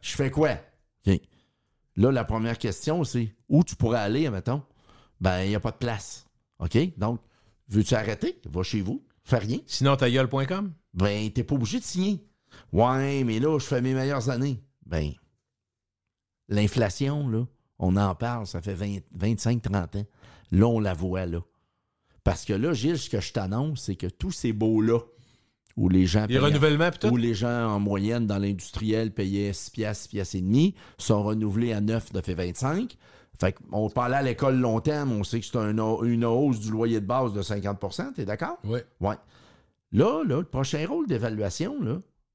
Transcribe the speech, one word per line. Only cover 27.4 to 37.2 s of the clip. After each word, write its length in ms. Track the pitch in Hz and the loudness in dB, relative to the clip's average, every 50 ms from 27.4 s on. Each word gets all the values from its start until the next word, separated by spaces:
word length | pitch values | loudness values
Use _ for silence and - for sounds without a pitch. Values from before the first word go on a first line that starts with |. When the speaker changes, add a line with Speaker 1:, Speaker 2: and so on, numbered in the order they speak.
| 120 120 120 120 117 113 104 | 0 0 0 0 0 0 2
Speaker 1:
en 60 | 101 | 2
moyenne, 460 | 101 101 101 98 101 104 117 120 117 | 2 2 2 2 0 0 0 0 0
dans 120 | 104 101 98 | 0 0 0
l'industriel, 760 | 98 101 101 92 - - - - 110 107 107 110 113 107 | 0 0 -2 -4 -6 -8 -8 -4 0 0 0 0 0 -2
payaient 400 | 101 - 101 95 98 101 101 101 | -2 -2 -2 -2 0 0 -2 -2
six 180 | 95 - - - | -4 -6 -8 -10
piastres, 320 | - 113 110 107 107 - - | -6 -6 -4 -4 -6 -8 -10
six 40 | - | -8
piastres 260 | - 101 95 - - | -6 -6 -6 -4 -4
et 40 | 95 | -2
demi, 320 | 92 95 110 139 160 185 - - - - - - | 0 4 4 4 4 4 0 -4 -14 -20 -16 -4
sont 240 | - - 110 104 | 0 2 2 2
renouvelés 500 | 101 107 107 110 110 104 95 110 120 120 | 2 0 0 0 -2 0 0 0 0 0
à 80 | 110 104 | 0 0
neuf, 320 | 104 107 113 113 - - | 0 0 0 -2 -4 -6
neuf 160 | - 95 - - | -6 -6 -4 -4
et 60 | 90 | -4
vingt-cinq. 600 | 82 90 90 87 - 123 135 160 196 254 - - _ _ - - - - _ - - | -4 -4 -4 -4 -4 -2 -2 -2 -2 -4 -6 -10 _ _ -20 -20 -20 -20 _ -6 -2
Fait 120 | - 92 - | -2 -2 -2
qu'on 340 | - - - - 107 107 104 | -4 -8 -6 -4 -2 -2 -2
parlait 280 | - 127 123 123 131 139 | 0 0 0 0 0 0
à 40 | |
l'école 380 | 135 127 117 - 143 135 131 127 | 0 0 0 0 2 2 4 4
longtemps, 460 | 127 117 113 113 - 151 151 147 147 | 2 2 2 2 2 0 0 0 0
mais 80 | 135 113 | -2 -2
on 100 | 104 98 | -2 -2
sait 160 | - - 117 | -2 -4 -4
que 60 | 101 | -4
c'est 100 | - - | -2 -2
un 200 | 120 107 104 107 113 | -2 0 0 0 0
ha-, 260 | 110 110 113 - 117 | 2 0 0 0 2
une 200 | 117 120 117 120 | 2 2 2 2
hausse 360 | 117 113 123 147 143 120 107 | 2 2 4 4 2 2 0
du 100 | 107 110 | -2 -2
loyer 300 | 110 110 117 117 113 110 | -2 0 0 2 0 0
de 60 | 101 | 0
base 260 | 95 120 135 | 0 0 0